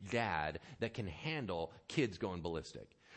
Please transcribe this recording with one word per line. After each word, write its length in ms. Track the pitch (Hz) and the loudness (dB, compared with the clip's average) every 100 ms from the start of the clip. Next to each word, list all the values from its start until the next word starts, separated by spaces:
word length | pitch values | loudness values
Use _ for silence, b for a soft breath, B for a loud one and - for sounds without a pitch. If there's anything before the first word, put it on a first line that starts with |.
| 101 | 0
dad 480 | 117 110 80 78 80 B 135 | 2 4 4 2 -2 B -4
that 160 | 113 | -2
can 140 | 117 95 | -2 -4
handle 680 | 78 156 156 101 85 82 B - | -2 -2 -2 0 0 -2 B -2
kids 320 | 160 117 85 | 2 2 2
going 240 | 98 90 | -2 0
ballistic. 560 | 85 80 - 58 - - B | 0 -2 -4 -12 -14 -20 B